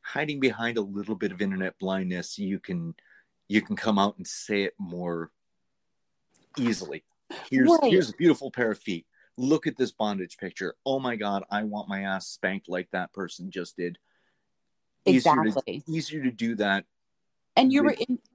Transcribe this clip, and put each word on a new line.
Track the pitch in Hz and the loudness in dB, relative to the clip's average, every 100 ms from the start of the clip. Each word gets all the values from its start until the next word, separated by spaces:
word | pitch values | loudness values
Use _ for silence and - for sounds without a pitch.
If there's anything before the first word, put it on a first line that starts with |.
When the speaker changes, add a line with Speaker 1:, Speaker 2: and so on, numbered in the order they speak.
Speaker 1:
Hiding | - 135 151 143 | -6 -4 -4 0
behind | 131 117 117 117 | 0 0 -2 -2
a | |
little | 101 101 101 | -2 -6 -6
bit | 104 101 | -4 -4
of | 90 | -2
internet | 101 95 92 - | -2 -2 -4 -4
blindness, | 95 95 92 90 85 - | -4 -2 -2 -4 -6 -8
you | 98 95 | -4 -6
can | - 87 82 80 _ _ _ _ _ | -4 -6 -6 -12 _ _ _ _ _
you | 104 | -2
can | - 101 | 0 -4
come | 110 101 | 0 2
out | 101 98 | 2 0
and | 90 | -12
say | - - 104 | -12 -4 -2
it | 98 - | -2 -4
more | 95 87 87 85 82 _ _ _ _ _ _ _ _ _ _ _ _ - | -10 -6 -6 -6 -8 _ _ _ _ _ _ _ _ _ _ _ _ -4
easily. | 120 - 85 76 _ _ _ - - | -2 -2 -4 -12 _ _ _ -16 -2
"Here's, | 269 277 | 4 8
Speaker 2:
Right. | 330 285 | 8 8
Speaker 1:
here's | 185 135 | 4 4
a | - | 4
beautiful | 170 143 135 | 4 4 0
pair | 117 117 | 0 0
of | 104 | 0
feet. | - 87 - _ _ - | -4 -6 -8 _ _ -4
Look | 131 151 165 | 0 2 0
at | 131 | -2
this | 123 | -4
bondage | - 107 101 90 - | -2 -4 -4 -8 -10
picture. | 95 - 92 - - | -12 -8 -8 -6 -2
Oh | 135 | -2
my | 131 117 | -2 -4
God, | 104 98 - | -2 -4 -2
I | 104 | -4
want | 107 104 104 | -4 -6 -6
my | 98 | -6
ass | 98 95 - | -4 -4 -6
spanked | - 95 95 - | -4 -4 -4 -6
like | 90 90 | -8 -6
that | 95 87 | -6 -6
person | - 90 - 92 | -8 -10 -10 -12
just | 92 85 - | -10 -10 -6
did." | 87 85 _ _ _ _ _ _ _ _ _ _ | -6 -6 _ _ _ _ _ _ _ _ _ _
Easier | - - - | 4 6 6
to, | 151 160 | 4 4
Speaker 2:
Exactly. | 180 - 101 156 | 0 -4 -10 -6
Speaker 1:
easier | 160 - 156 | -6 -4 -4
to | 131 | -4
do | 110 117 113 | -2 -4 0
that | 101 98 - _ _ _ _ _ _ - | 2 0 -2 _ _ _ _ _ _ 4
Speaker 2:
And | 262 | 6
you're | 269 | 4
Speaker 1:
with, | 320 - | 2 0
Speaker 2:
in, | 226 247 _ | -4 -4 _